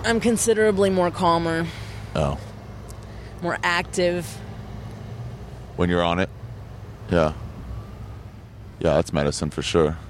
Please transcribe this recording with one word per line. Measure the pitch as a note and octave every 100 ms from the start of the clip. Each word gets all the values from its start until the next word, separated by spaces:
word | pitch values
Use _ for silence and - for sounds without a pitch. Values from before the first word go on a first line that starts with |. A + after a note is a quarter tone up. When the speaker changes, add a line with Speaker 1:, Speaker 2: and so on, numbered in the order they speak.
Speaker 1:
I'm | A3 A#3
considerably | A3+ A3+ A#3 G#3+ G#3+ G3 G3
more | F#3 F3
calmer. | E3 F3 E3+ E3 E3 E3 - - - -
Speaker 2:
Oh. | - C#2+ D2 - - - - - - - - - -
Speaker 1:
More | E3+ C3
active. | F3 F3 F3+ - F3 F3 E3 - - - - - - - - - - - - - - -
Speaker 2:
When | F2
you're | F2
on | E2+ F2
it? | F#2+ - - - - - - - -
Yeah. | F2 D#2 D#2 - - - - - - - - - - - - - -
Yeah, | E2
that's | D2+ E2+
medicine | D#2 D2 - D#2
for | D2
sure. | D2 E2+ D2+ D#2+